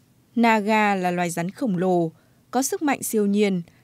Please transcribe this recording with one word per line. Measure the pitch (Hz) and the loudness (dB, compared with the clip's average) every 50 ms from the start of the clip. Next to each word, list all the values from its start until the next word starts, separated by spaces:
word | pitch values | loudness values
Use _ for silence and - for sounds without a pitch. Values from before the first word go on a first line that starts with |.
| _ _ _ _ _ _ - | _ _ _ _ _ _ -2
Naga | 233 233 233 226 214 196 208 220 214 214 202 202 | 2 2 4 4 2 2 2 2 2 2 2 0
là | 190 180 180 | 0 0 -2
loài | 180 175 180 175 | 0 0 -2 -4
rắn | 170 170 170 185 | -4 -4 -6 -6
khổng | - - 294 226 185 165 | -6 -6 -4 -2 -2 0
lồ, | 185 185 180 175 170 160 - _ _ _ _ _ _ - | 0 2 2 2 0 -2 -4 _ _ _ _ _ _ -6
có | - 247 | -4 -2
sức | 269 - 403 381 | -2 -2 -4 -2
mạnh | 330 285 269 - - | -2 -2 -2 -2 -4
siêu | - - 214 208 | -2 -2 0 0
nhiên, | 202 202 208 214 202 190 180 165 - _ _ | 2 2 2 2 2 0 -2 -4 -8 _ _